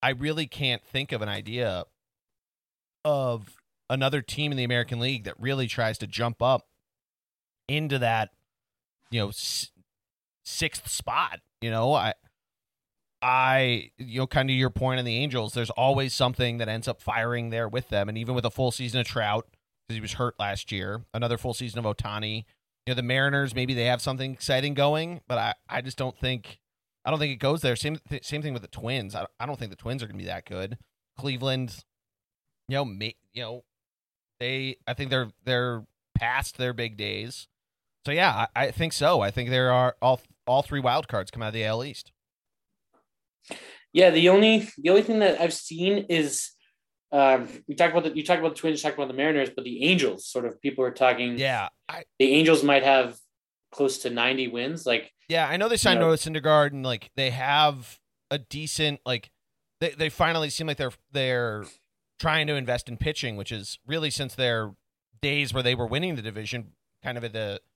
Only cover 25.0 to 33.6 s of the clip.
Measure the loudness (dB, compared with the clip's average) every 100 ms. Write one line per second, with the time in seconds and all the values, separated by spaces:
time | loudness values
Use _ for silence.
25 | -2 -10 _ -2 -2 -4 _ -8 -8 -6
26 | -8 -4 -4 -4 -8 -20 _ _ _ _
27 | -4 -2 -2 -2 0 2 0 0 -2 -6
28 | -8 -10 -8 -6 -6 -8 -10 -10 -4 -4
29 | -4 -8 -10 _ -10 -8 -10 -10 -8 -8
30 | -8 -10 -10 -10 -8 -8 -8 -10 _ _
31 | _ -10 -8 -4 -2 -2 -4 -10 -20 _
32 | _ _ _ _ _ _ _ -4 -4 -6
33 | -10 -10 _ -12 -10 -12